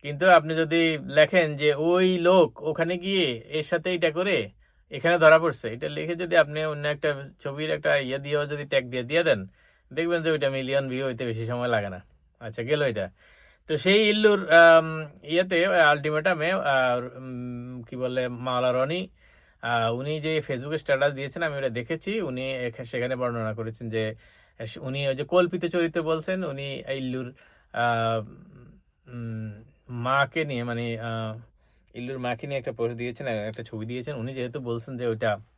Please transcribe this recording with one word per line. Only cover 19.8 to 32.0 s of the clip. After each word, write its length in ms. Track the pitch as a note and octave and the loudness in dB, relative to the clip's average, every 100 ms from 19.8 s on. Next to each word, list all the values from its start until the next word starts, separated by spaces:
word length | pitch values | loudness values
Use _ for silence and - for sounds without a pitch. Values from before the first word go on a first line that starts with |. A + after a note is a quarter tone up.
| A2+ | 0
উনি 280 | A#2+ C#3+ D#3 | -2 -4 -4
যে 200 | D#3 D#3 D3+ | -2 -4 -4
Facebook-এ 300 | C3 C#3 D#3 | -8 -6 -6
স্ট্যাটাস 360 | - C3+ C#3+ | -2 2 2
দিয়েছেন, 300 | C#3 C#3+ E3+ | 0 -8 -6
আমি 140 | E3 C#3+ | -6 -4
ওটা 120 | C3+ | -4
দেখেছি। 520 | A#2 A#2+ E3 - A3 | -4 -6 -6 -4 -4
উনি 320 | E3+ B2+ C3 | -4 -4 -6
এখা-, 320 | C3 B2 A#2 A#2+ | -4 -6 -8 -8
সেখানে 300 | B2+ B2 B2+ | -6 -4 -2
বর্ণনা 380 | B2 A#2+ A2 | -2 -2 -4
করেছেন 360 | G#2+ A2 A2 A#2 | -4 -8 -8 -6
যে 260 | A2 A2 A2 - _ _ _ A2+ - | -4 -4 -6 -20 _ _ _ -14 -10
উনি 280 | C3+ C#3 C#3 | -8 -4 -4
ওই 80 | C3+ | -4
যে 80 | |
কল্পিত 420 | D3 F3+ F3 F3+ E3+ | 2 4 4 0 -2
চরিত্র 360 | F3+ E3+ E3+ | -2 -2 -2
বলছেন, 420 | D#3+ D#3+ D#3 F#3+ | -2 -4 -2 -6
উনি 400 | E3+ C3+ C#3 C3+ - | -6 -8 -8 -10 -8
ইল্লুর, 440 | C3+ C3 B2+ B2+ - _ _ _ | -6 -4 -6 -8 -14 _ _ _
আহ, 560 | - A#2+ A#2 A2+ A2+ G#2+ - - - - - _ _ - | -2 0 2 0 -2 -6 -16 -20 -20 -20 -20 _ _ -16
উম, 520 | A#2+ A#2 A2+ A2 G#2 A2+ _ - | -12 -8 -8 -10 -12 -20 _ -14
মাকে 560 | B2 B2 C3+ C#3+ E3 D3+ | -6 0 2 2 0 -4
নিয়ে, 180 | B2 | -4
মানে, 360 | A#2+ A#2 A#2+ A2+ | -4 -4 -4 -6
আহ, 400 | A#2 A2+ A2 A2 A2+ _ _ _ _ | -6 -6 -6 -10 -16 _ _ _ _
ইল্লুর 260 | A#2+ | -14